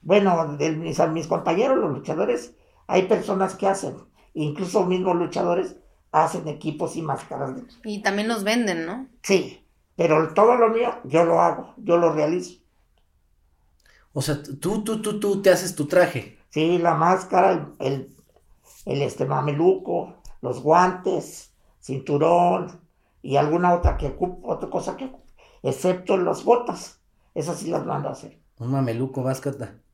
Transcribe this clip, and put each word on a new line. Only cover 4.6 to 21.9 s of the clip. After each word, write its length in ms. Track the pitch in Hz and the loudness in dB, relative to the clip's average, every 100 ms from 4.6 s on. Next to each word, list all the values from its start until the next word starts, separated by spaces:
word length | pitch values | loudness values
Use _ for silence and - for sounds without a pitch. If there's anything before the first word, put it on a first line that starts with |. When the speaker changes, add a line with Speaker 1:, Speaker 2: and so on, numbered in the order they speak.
| 180 214 180 | -2 0 0
Speaker 1:
mismos 320 | 180 185 175 | 0 0 0
luchadores 580 | 175 180 175 175 - - _ _ _ | -2 -2 -2 -2 -4 -10 _ _ _
hacen 340 | 160 160 170 156 | 0 0 -2 -8
equipos 480 | 139 156 147 165 170 | -8 -8 -6 -6 -6
y 60 | |
máscaras 540 | 160 139 - - 139 131 | -6 -6 -8 -8 -8 -8
de 80 | - - | -14 -16
Speaker 2:
Y 180 | 220 208 | -10 -4
también 260 | 208 202 214 | -2 -2 -2
los 140 | 233 196 | -2 -2
venden, 400 | 233 220 170 165 | -2 0 -4 -6
¿no? 220 | 220 269 _ | -10 -14 _
Speaker 1:
Sí, 440 | - 190 139 - _ _ _ - | 0 0 0 -12 _ _ _ -2
pero 380 | 170 156 160 | 2 4 2
todo 220 | - 220 247 | 4 6 6
lo 140 | 226 | 4
mío 240 | 226 247 - 135 | 2 -2 -4 0
yo 200 | 151 170 | 2 4
lo 160 | 170 | 6
hago, 320 | 170 165 - - | 4 2 -8 -14
yo 200 | 190 170 | 2 4
lo 160 | 170 | 4
realizo. 460 | 151 151 175 180 - _ _ _ _ _ _ _ _ _ _ _ _ _ _ _ | 2 0 0 -4 -16 _ _ _ _ _ _ _ _ _ _ _ _ _ _ _
Speaker 3:
O 80 | 147 | -8
sea, 200 | 131 160 | -4 -4
tú, 420 | - 139 170 214 | -6 -6 -4 -2
tú, 180 | 214 220 | -2 -4
tú, 180 | 214 208 | -4 -2
tú 220 | 202 202 | -2 2
te 80 | 202 | 6
haces 260 | 175 185 - | 4 2 -6
tu 120 | 147 | 2
traje. 500 | 180 175 127 - - _ | 4 4 2 -10 -18 _
Speaker 1:
Sí, 280 | - 156 175 | -2 2 4
la 160 | 170 | 2
máscara, 580 | 156 165 185 - 185 190 | 4 4 2 2 4 4
el, 160 | 175 143 - | 2 -4 -6
el, 360 | 131 135 - - _ _ _ _ _ - - | -4 -4 -6 -18 _ _ _ _ _ -18 -6
el, 160 | 139 | -4
este, 240 | 139 - 139 | -4 -4 -2
mameluco, 960 | 143 143 143 175 190 - 175 - - - - | -2 -2 2 2 2 -2 -6 -6 -14 -20 -12
los 200 | 120 123 | -8 -4
guantes, 880 | 135 165 185 180 - 180 - - - _ _ _ | 4 6 4 2 -4 -4 -6 -16 -20 _ _ _
cinturón 1000 | - | -10